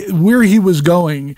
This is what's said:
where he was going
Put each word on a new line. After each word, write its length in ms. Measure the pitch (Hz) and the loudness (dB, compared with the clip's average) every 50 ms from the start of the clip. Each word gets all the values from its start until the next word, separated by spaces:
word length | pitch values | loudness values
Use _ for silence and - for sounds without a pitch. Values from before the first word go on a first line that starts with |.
| 202 196 | -4 -4
where 300 | 190 160 170 208 240 247 | -4 0 0 2 2 2
he 160 | 226 190 202 | 2 2 2
was 240 | 226 185 190 170 147 | 2 2 2 0 0
going 540 | 147 170 170 175 170 151 151 139 139 143 139 | 0 0 0 0 0 -2 -4 -6 -8 -12 -14